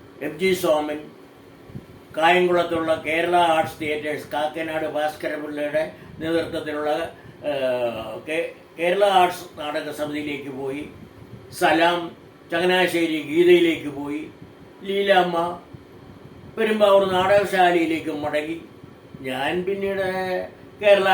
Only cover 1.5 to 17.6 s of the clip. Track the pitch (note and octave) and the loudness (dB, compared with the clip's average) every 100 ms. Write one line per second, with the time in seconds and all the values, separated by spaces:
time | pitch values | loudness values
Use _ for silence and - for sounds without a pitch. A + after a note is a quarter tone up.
1.5 | - - - - - - D3+ E3 F3+ F3+ | -20 -20 -18 -18 -20 -12 0 4 4 4
2.5 | F3 E3+ E3 E3 D#3 D3 E3 F3 F3 E3+ | 2 2 -2 -2 -2 -2 -2 2 4 4
3.5 | D#3+ D3+ - D3+ D3+ D3+ C#3+ - D3 D3+ | 2 0 -4 -6 -4 -4 -6 -6 -4 -4
4.5 | D#3+ D#3+ D#3 D3+ D3 D3+ - D#3+ D3+ D3 | -6 -6 -4 -4 -2 -4 -4 -8 -6 -8
5.5 | D3 D3 D#3 D#3 - - - D#3+ E3 D3+ | -6 -2 -2 -4 -8 -18 -10 -2 -2 -2
6.5 | D#3 D3+ D3+ D3+ B2 - - - - D3 | -6 -6 -4 -2 -2 -4 -10 -20 -10 -6
7.5 | C#3 B2+ B2 A#2+ A2 A2 A#2 C3 D#3+ E3+ | -2 -2 0 -2 -4 -10 -10 -6 -4 -4
8.5 | - - D#3+ F3 G3 G3+ F#3+ F3+ - - | -8 -16 -4 0 2 4 6 4 0 -12
9.5 | E3 D3+ D3+ D3 D3 D3 D3 D3 C#3 C#3 | -10 -6 -6 -6 -8 -6 -6 -6 -8 -10
10.5 | C3 C3+ C#3+ - - - - - - - | -8 -8 -8 -10 -16 -20 -20 -20 -20 -14
11.5 | - E3 D#3+ E3+ F3 E3+ - - - - | -2 2 4 2 2 -6 -14 -20 -20 -6
12.5 | E3+ F3+ F#3 F3 E3+ E3 D#3 C#3 D#3+ F3 | -2 2 2 2 2 0 -2 -2 4 6
13.5 | F3 E3 C#3+ C#3+ C#3 C#3+ D3+ D#3+ - - | 6 6 0 -6 -8 -8 -8 -10 -18 -20
14.5 | - - - G3 G3 G3+ F#3 F3+ E3+ F3 | -20 -20 -14 -6 0 4 4 4 0 -2
15.5 | D#3+ - - - - - - - - - | -6 -16 -20 -20 -20 -20 -20 -20 -20 -12
16.5 | A3 A3 G#3+ G3+ G3 F#3+ F#3 F#3 G3+ F#3+ | -4 0 4 6 6 4 2 4 4 4
17.5 | F#3+ | 4